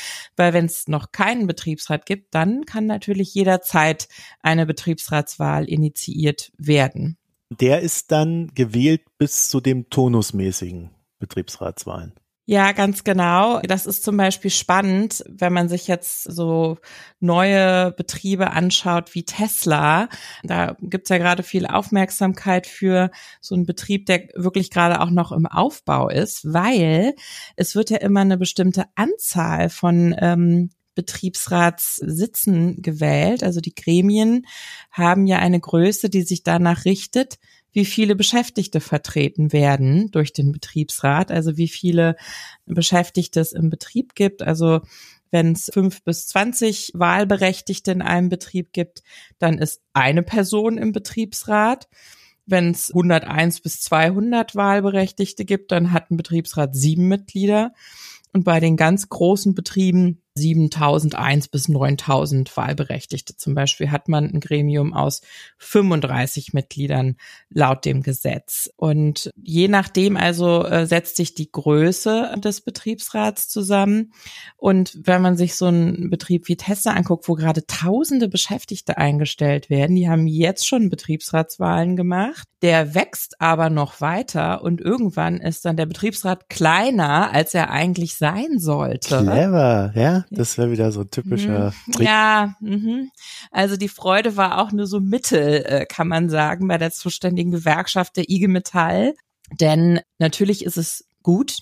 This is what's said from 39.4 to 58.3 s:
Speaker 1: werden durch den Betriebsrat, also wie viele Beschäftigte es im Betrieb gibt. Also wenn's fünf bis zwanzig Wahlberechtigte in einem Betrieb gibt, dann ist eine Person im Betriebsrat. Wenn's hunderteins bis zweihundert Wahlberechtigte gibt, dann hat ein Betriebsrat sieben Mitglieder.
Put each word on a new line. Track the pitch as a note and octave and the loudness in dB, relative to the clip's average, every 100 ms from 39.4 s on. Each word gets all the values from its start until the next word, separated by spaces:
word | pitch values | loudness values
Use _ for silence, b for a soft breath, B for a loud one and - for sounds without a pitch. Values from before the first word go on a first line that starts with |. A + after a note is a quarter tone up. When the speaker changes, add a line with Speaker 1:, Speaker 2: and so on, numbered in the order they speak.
| D3+ | 2
Speaker 1:
werden | D3+ C#3+ C#3 C3 D#3+ G#3+ | 4 4 4 4 2 2
durch | D#3+ D3 | 0 -2
den | - C#3+ | 0 -2
Betriebsrat, | D3 - D#3 D3 - C#3 D3 F#3+ | -2 -6 -6 -4 -2 0 0 0
also | E3+ D#3+ D3+ | -2 -2 -2
wie | E3 | -4
viele | - F3+ E3+ E3 D#3+ B B B B - | -2 0 2 2 0 B B B B -6
Beschäftigte | E3+ E3 F3+ F3 F#3 E3+ E3 | -2 2 2 2 -2 -2 -2
es | D#3+ | -2
im | E3 D#3+ | 0 -2
Betrieb | D#3 - A#3 - - | -2 -6 -6 -6 0
gibt. | G3 G3 | -2 0
Also | D#3+ D#3+ E3 D#3+ - B B B - | -2 2 2 2 -2 B B B -2
wenn's | E3+ E3 E3 - | 2 2 0 -2
fünf | G3+ F#3+ - | 0 0 2
bis | F3+ E3 - | -2 -2 -2
zwanzig | F#3+ A3+ B3 A3+ G#3 - | 0 0 0 0 -2 -8
Wahlberechtigte | F3 F3 F#3 G3+ G3 F#3+ F#3 - F#3+ - | -2 2 2 2 2 2 0 -6 -6 -2
in | F3+ | -2
einem | - F3 F3+ | 0 0 0
Betrieb | F3+ - F#3 E3 | -2 -6 -8 -6
gibt, | - F3 - B B B - | -6 -6 -8 B B B -2
dann | E3 D#3 | 0 0
ist | D#3 - _ | -2 -6 _
eine | - C3 E3 | 2 4 2
Person | E3+ A3+ F#3+ G#3+ A3 A3+ | 0 -2 0 0 0 0
im | A3 | -2
Betriebsrat. | G3+ G3+ A3+ A3 - - G#3 A3 C4 - b b b b b | -4 -6 -6 -6 -6 -2 0 2 -2 -8 b b b b b
Wenn's | - F#3 F3 E3+ - | -2 0 0 -2 -2
hunderteins | F3+ F3 D#3+ - D#3 E3+ - | 0 2 2 0 0 0 -2
bis | E3 - | -10 -10
zweihundert | - D#3 E3 F#3+ A#3 A#3+ A3+ G3+ | -2 2 2 2 0 -2 -2 0
Wahlberechtigte | G3+ G3+ G3 G3 F#3+ - G3 - | 2 2 2 0 -2 -2 -6 -6
gibt, | G3 G3 - | -4 -4 0
dann | F3 F3 | 0 2
hat | E3+ - | 0 0
ein | E3 | -4
Betriebsrat | - E3 D#3+ - C#3+ | -2 -4 -2 -2 -2
sieben | C3+ D3 D#3+ F3+ | 2 2 4 2
Mitglieder. | G3 G3 G3 G3+ G#3+ A#3 B B B B B B | 0 -4 -2 2 2 0 B B B B B B